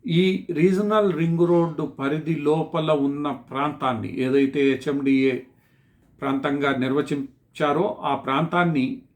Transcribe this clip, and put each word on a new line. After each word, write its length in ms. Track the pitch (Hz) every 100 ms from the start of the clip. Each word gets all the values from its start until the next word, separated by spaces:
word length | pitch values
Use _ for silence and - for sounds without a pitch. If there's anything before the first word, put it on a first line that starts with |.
ఈ 200 | - 165 185 185 - 147
రీజనల్ 500 | 175 185 208 214 202 151
రింగ్ 240 | 165 165 170
రోడ్డు 340 | 175 170 156 143 -
పరిధి 360 | 135 156 151 160 147
లోపల 420 | 156 - 170 160 151 139
ఉన్న 200 | 143 147 123 -
ప్రాంతాన్ని, 600 | 131 147 139 135 113 107 - 131
ఏదైతే 360 | 139 135 143 139
హెచ్ఎండిఏ 680 | 131 151 143 139 135 131 123 - _ _ _ _ _ _ _
ప్రాంతంగా 500 | 139 139 147 143 139 127 131
నిర్వచించారో, 1000 | 139 143 143 135 _ _ - 147 147 208 208 151
ఆ 40 | 135
ప్రాంతాన్ని 640 | - 135 165 175 170 151 127 - -